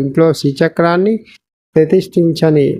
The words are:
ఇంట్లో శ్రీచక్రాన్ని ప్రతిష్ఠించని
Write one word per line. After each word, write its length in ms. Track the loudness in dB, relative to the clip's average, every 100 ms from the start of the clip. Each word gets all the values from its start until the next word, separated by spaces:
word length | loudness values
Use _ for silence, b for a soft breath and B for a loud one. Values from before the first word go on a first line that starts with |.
ఇంట్లో 260 | -2 0 0 0
శ్రీచక్రాన్ని 760 | -4 -2 -2 0 0 0 0 -4 B B _ _ _ 0
ప్రతిష్ఠించని 920 | 2 0 0 0 0 0 0 2 0 -2